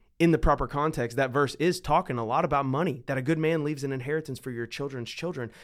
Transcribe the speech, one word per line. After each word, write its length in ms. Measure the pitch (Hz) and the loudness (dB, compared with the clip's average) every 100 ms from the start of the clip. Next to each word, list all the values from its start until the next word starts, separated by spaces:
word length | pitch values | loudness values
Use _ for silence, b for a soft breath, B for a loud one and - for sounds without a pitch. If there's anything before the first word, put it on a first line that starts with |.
| _ - | _ 2
in 140 | 170 | 4
the 60 | 156 | 6
proper 280 | 160 139 131 | 6 4 2
context, 500 | 143 151 143 120 117 | 0 0 0 -2 0
that 140 | 135 | 0
verse 240 | 135 135 - | 2 0 2
is 240 | 165 180 | 0 0
talking 380 | - 156 185 120 | 2 0 2 -4
a 60 | |
lot 200 | 110 139 | 0 0
about 220 | 165 143 135 | 2 0 0
money, 380 | 135 180 123 117 | 0 0 -2 -4
that 120 | 135 | -4
a 40 | |
good 160 | 127 160 | 0 0
man 240 | 156 165 | 2 0
leaves 220 | 147 143 | 0 -4
an 80 | 139 | -4
inheritance 480 | 135 127 156 156 123 | -6 -4 -4 -4 -8
for 100 | 131 | -8
your 160 | 117 113 | -8 -8
children's 440 | - 143 131 117 | -6 -6 -6 -10
children. 420 | - 165 151 117 B | -6 -6 -6 -8 B